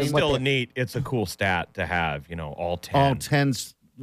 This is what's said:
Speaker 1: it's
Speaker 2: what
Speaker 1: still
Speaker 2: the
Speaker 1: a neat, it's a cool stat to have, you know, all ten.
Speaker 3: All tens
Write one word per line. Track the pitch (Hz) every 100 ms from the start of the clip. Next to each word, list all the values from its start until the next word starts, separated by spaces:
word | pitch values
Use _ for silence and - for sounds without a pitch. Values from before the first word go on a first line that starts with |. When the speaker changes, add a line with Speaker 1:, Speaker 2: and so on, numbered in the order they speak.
Speaker 1:
it's | 139
Speaker 2:
what | 147
Speaker 1:
still | 151
Speaker 2:
the | 135
Speaker 1:
a |
neat, | 131 135 120 -
it's | 123 -
a |
cool | - 123 101
stat | - 98 90 - -
to | 85
have, | 87 82 73 71
you | 82
know, | 78
all | 71 87 87
ten. | - 143
Speaker 3:
All | 139 131
tens | - 147 139 123 - - _ -